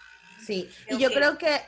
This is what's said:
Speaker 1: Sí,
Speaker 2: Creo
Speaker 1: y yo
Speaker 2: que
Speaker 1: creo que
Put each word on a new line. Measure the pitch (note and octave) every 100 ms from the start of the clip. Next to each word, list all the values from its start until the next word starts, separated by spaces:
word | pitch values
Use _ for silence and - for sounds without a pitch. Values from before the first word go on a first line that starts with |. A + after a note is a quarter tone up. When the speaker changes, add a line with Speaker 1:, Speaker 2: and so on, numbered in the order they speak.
| - - - -
Speaker 1:
Sí, | - G3 - - -
Speaker 2:
Creo | B3+
Speaker 1:
y |
yo | B3+
Speaker 2:
que | A3
Speaker 1:
creo | C#4+ D4
que | E4 C#4+